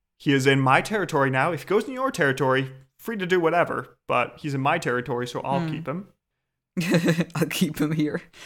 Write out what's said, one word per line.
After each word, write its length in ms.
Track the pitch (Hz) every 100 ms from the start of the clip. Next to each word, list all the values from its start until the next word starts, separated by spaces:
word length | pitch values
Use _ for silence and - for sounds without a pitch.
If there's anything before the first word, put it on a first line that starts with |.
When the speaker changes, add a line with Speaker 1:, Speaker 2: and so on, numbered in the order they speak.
| _ _
Speaker 1:
He 140 | -
is 140 | 139 135
in 140 | 135
my 200 | 135 143
territory 480 | 190 214 175 151 135
now. 200 | 131 151
If 100 | 160
he 40 | -
goes 180 | 202
in 80 | 240
your 200 | 254 262
territory, 580 | 262 143 131 135 131 131 - - _
free 200 | - 226
to 100 | 180
do 140 | 180
whatever, 580 | 160 170 156 127 123 _ -
but 320 | 123 123 -
he's 160 | 151
in 60 | 139
my 180 | 135 170
territory, 480 | 156 123 123 120 123
so 140 | -
I'll 200 | - 139
Speaker 2:
Hmm. 100 | 165
Speaker 1:
keep 160 | 156 160
him." 200 | 165 202 _ _ _ _ _ _ -
Speaker 2:
<laughs> 580 | 170 185 175 165 170
"I'll 140 | 151 151
keep 300 | - 175 156
him 120 | 151
here 300 | 156 151 165 - -